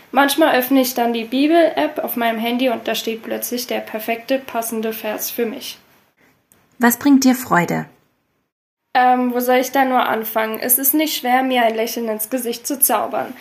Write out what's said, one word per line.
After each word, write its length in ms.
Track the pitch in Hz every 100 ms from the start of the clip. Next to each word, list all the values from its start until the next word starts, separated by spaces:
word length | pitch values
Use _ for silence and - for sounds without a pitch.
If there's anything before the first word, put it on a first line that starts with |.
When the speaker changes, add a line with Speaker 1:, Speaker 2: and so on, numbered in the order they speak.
| -
Speaker 1:
Manchmal 440 | 247 277 277 311 247
öffne 240 | 247 269
ich 140 | 254 -
dann 180 | 233
die 120 | 233 220
Bibel-App 760 | 262 294 339 320 320 302 -
auf 160 | 233 240
meinem 240 | 233 226
Handy 300 | 233 240 254
und 180 | 226 226
da 80 | 220
steht 260 | - 226
plötzlich 460 | 226 220 - 240 -
der 140 | 220
perfekte, 580 | 220 220 220 226 - 269
passende 520 | 262 233 226 226 220
Vers 380 | 220 220 214 -
für 160 | - 233
mich. 320 | - - - _ _ _ _ _ _ _ _ _ -
Speaker 2:
Was 180 | 240 247
bringt 260 | 285 269 269
dir 100 | 247
Freude? 500 | - 175 170 165 156 _ _ _ _ _ _ _ _ _ _ 262
Speaker 1:
Ähm, 360 | 254 254 247
wo 80 | 240
soll 180 | 247 254
ich 140 | 262
da 140 | 277 262
nur 220 | 254 -
anfangen? 500 | 220 220 220 220 220
Es 200 | - 254
ist 160 | 277 302
nicht 200 | 311 -
schwer, 280 | 247 247
mir 200 | 262 254 226
ein 100 | 220
Lächeln 340 | 226 247 233
ins 220 | 214 -
Gesicht 340 | 262 240 233 -
zu 140 | 269
zaubern. 560 | - 226 - 208 - -